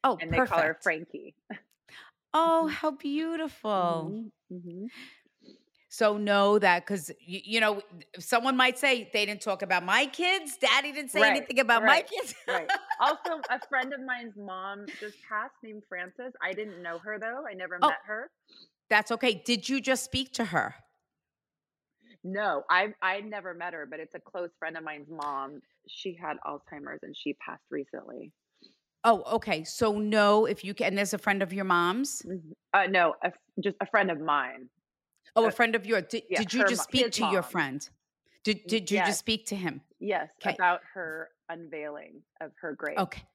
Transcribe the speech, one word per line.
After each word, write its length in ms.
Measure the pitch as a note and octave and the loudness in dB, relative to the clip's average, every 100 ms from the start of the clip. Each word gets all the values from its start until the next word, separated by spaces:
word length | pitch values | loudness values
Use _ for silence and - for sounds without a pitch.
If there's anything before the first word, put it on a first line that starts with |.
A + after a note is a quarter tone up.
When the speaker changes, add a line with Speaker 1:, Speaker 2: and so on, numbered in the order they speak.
Speaker 1:
Oh, 140 | C4+ F3+ | 2 0
Speaker 2:
And 120 | E3 | 0
they 60 | E3 | 2
call 220 | - E3+ | 2 2
her 140 | D#3 | 2
Speaker 1:
perfect. 80 | D#3 | 0
Speaker 2:
Frankie. 520 | F#3+ D#3+ E3 D3 C#3+ _ _ | -2 -2 -6 -14 -16 _ _
<laughs> 80 | G3+ _ _ _ - - _ _ | -16 _ _ _ -20 -20 _ _
Speaker 1:
Oh, 300 | D#4 E4 E4 D#4 | 2 4 4 2
Speaker 2:
Mm-hmm. 80 | |
Speaker 1:
how 160 | D4+ D#4 | 0 -2
beautiful. 1400 | C#4+ C#4+ D4 D#4+ E4 D#4+ - A3 G3 F3 E3 D#3+ G#3 A3 _ _ | -2 -4 -2 -2 -2 -6 -6 -2 2 2 0 -4 -8 -12 _ _
Speaker 2:
Mm-hmm, 60 | F3+ | -14
mm-hmm. 300 | F3 F3 A3+ - C4 - _ _ - - _ _ _ | -12 -12 -12 -14 -20 -20 _ _ -20 -20 _ _ _
Speaker 1:
So 280 | - G#3+ G#3 | 2 2 2
know 420 | G#3 G3+ G3+ G#3 | 4 6 8 6
that, 260 | G3 F3 F3+ | 6 4 2
'cause 220 | G3+ D3+ - | -6 -6 -16
y-, 220 | E3+ F#3 | -12 -12
you 160 | - A3+ | -2 2
know, 200 | G#3+ G3+ - F3 - F3+ | 2 0 -6 -20 -20 -16
someone 380 | - A#3 B3+ B3+ | 0 2 2 4
might 200 | B3+ B3+ | 4 4
say, 280 | C#4 B3+ G#3 | 2 2 0
"They 120 | G#3+ | -2
didn't 180 | G#3 G#3 | -2 -2
talk 200 | - F#3+ | -4 -4
about 220 | F#3+ F3+ | 0 0
my 220 | F3+ A3 C#4+ | 4 2 2
kids. 500 | - F4+ F#4+ D#4 - | 0 0 0 -2 -2
Daddy 340 | A#3+ B3 C#4+ | 4 4 2
didn't 220 | C#4+ C#4 | -8 -4
say 80 | - | 4
Speaker 2:
Right, 160 | G#3+ F#3+ | 4 4
Speaker 1:
anything 240 | - B3 | 0 0
about 220 | B3 A3+ | 4 4
my 40 | A3 | 6
Speaker 2:
right, 240 | D#4 E4 | 4 4
Speaker 1:
kids." 240 | F#4+ - - | -8 -8 -10
<laughs> 80 | - | -4
Speaker 2:
right. 200 | B4 D#4+ G4 - G#4+ | -4 0 -4 -2 0
Also, 420 | C4+ D4+ F4+ D#4+ - | 2 0 -4 -8 -4
a 120 | B3+ - | -6 -2
friend 240 | C4+ B3+ | -4 -4
of 60 | C#4 | -8
mine's 340 | C4 B3 A#3 G3+ | -8 -8 -8 -14
mom 500 | G3+ F#3 G3 G3+ G3+ - | -12 -8 -8 -10 -12 -14
just 240 | G#3+ G#3 | -14 -16
passed 320 | - G#3+ B3 _ | -8 -6 -6 _
named 220 | A3+ G#3+ _ | -16 -16 _
Frances. 440 | F3+ F3+ - B3 A#3+ | -10 -10 -12 -14 -8
I 100 | F3 | -6
didn't 300 | F#3+ G#3+ F3 | -6 -8 -10
know 160 | F3 E3+ | -10 -8
her, 220 | F#3+ G#3+ | -8 -8
though. 240 | A3 B3 D4 | -8 -8 -10
I 60 | |
never 240 | F#3+ F3+ F3+ | -10 -10 2
Speaker 1:
Oh, 100 | D4 | 2
Speaker 2:
met 80 | - - | 2 -6
her. 220 | G#3+ C#4 _ _ _ _ _ _ | -10 -10 _ _ _ _ _ _
Speaker 1:
that's 220 | G#3+ G#3+ | 2 2
okay. 220 | A3+ B3+ | 0 2
Did 340 | F#3+ - A#3 F3+ | 0 0 -2 0
you 120 | C4+ | -2
just 220 | C4 B3+ | 0 0
speak 300 | - B3+ C4 | 0 -6 -6
to 140 | - G#3+ | -4 -2
her? 280 | E3 - - _ _ _ _ _ _ _ _ _ _ _ _ _ A3 | 0 -2 -6 _ _ _ _ _ _ _ _ _ _ _ _ _ _
Speaker 2:
No, 400 | F#3 F#3+ G#3 D3 - | -8 -2 0 0 4
I, 240 | F3+ G#3 G#3 | 4 4 0
I 200 | F#3 G3 | -2 -2
never 340 | G#3+ G#3 F#3 | -6 -10 -10
met 180 | E3+ F3 | -8 -8
her, 140 | E3 C#3+ | -8 -10
but 140 | D#3 | -12
it's 160 | D#3 E3+ | -12 -16
a 40 | |
close 300 | - F#3 F3 _ | -12 -8 -8 _
friend 180 | E3 D#3+ | -8 -8
of 60 | |
mine's 260 | D#3+ D3+ C#3+ | -10 -12 -14
mom. 540 | D#3+ D3 C#3 C3+ D3 _ _ - | -10 -6 -6 -8 -12 _ _ -20
She 280 | - G3 | -10 -10
had 240 | E3+ E3 D3 | -8 -8 -8
Alzheimer's 600 | - D3 _ D3 C#3+ D3+ | -8 -10 _ -16 -12 -14
and 120 | - D3 | -14 -8
she 180 | D3 | -8
passed 360 | - - - _ | -8 -10 -16 _
recently. 640 | C#3+ C3+ - - B2 - _ _ _ _ _ _ _ | -10 -8 -12 -14 -16 -16 _ _ _ _ _ _ _
Speaker 1:
Oh, 180 | A#3 A3 - | 2 4 2
okay. 280 | A3+ A3 D#3+ | -2 0 -4
So 340 | D#3+ - A3 G#3 | -4 0 0 2
know 460 | G#3+ G#3+ G#3 G#3 A3 | 2 6 8 8 6
if 180 | G3+ | 0
you 100 | F#3 | -6
can, 140 | G#3 F#3+ | -4 -2
and 100 | G3 | 0
there's 160 | G3+ | -2
a 40 | G3+ | -2
friend 220 | - G3 | 0 0
of 120 | F#3+ | 0
your 140 | G3 F#3+ | -2 2
mom's? 560 | F3 F3 G#3+ C#4 - | 4 4 0 -4 -6
Speaker 2:
Mm-hmm. 280 | - F#3 D#3+ - _ | -8 -10 -12 -20 _
Uh, 140 | G3 F#3+ | 2 4
no, 260 | F#3+ E3 - | 6 4 4
a 60 | F3+ | -4
f-, 100 | - _ - | -4 _ -4
just 160 | G3+ - | -4 -2
a 60 | G#3 | 0
friend 240 | G#3+ F#3+ | 2 2
of 80 | D#3+ | 0
mine. 500 | D#3 D3 B2+ B2+ B2+ _ _ _ _ _ _ - | 2 0 0 -8 -18 _ _ _ _ _ _ 2
Speaker 1:
Oh, 80 | |
a 40 | A3+ | 4
Speaker 2:
Uh, 20 | |
Speaker 1:
friend 240 | G#3 A#3 | 4 2
of 100 | A3+ | 2
yours. 200 | G3 A3 F3+ | 0 -2 0
Did, 140 | A#3 - | -8 -2
Speaker 2:
yeah, 80 | F3+ | -2
Speaker 1:
did 160 | G#3 | 0
you 60 | A#3+ | 2
Speaker 2:
her 80 | G3+ | 2
Speaker 1:
just 140 | G3+ | 2
Speaker 2:
mo-, 20 | |
Speaker 1:
speak 220 | - B3+ A#3+ | 0 2 2
Speaker 2:
his 100 | G#3 | 2
Speaker 1:
to 60 | |
your 180 | F3+ F#3 | 0 0
Speaker 2:
mom. 80 | E3+ | 0
Speaker 1:
friend? 400 | F3 C#3+ C3+ - _ _ _ _ _ | -2 -2 -4 -12 _ _ _ _ _
Did, 220 | - G#3 F3 | -2 -2 0
did 200 | A3 F3 | -2 0
you 100 | G3 | 2
Speaker 2:
Yes. 100 | F3 | 2
Speaker 1:
just 100 | G3+ | 0
speak 280 | - A3 - | -2 -4 -4
to 100 | G3+ | -4
him? 260 | F3+ - _ _ | -4 -4 _ _
Speaker 2:
Yes, 320 | G3 F3+ D3+ _ | -2 -2 -4 _
Speaker 1:
'Kay. 140 | - | -4
Speaker 2:
about 260 | - F3+ F3 - | 2 2 2 -4
her 360 | G3 E3 D#3+ - _ _ | -12 -10 -10 -12 _ _
unveiling 720 | E3+ E3 D#3 D3+ D3 - - _ _ | -14 -12 -10 -10 -12 -16 -20 _ _
of 120 | D#3 _ | -16 _
her 120 | E3 | -10
grave. 240 | - D3+ - | -6 -4 -2
Speaker 1:
Okay. 280 | F3+ - - | -4 -4 -20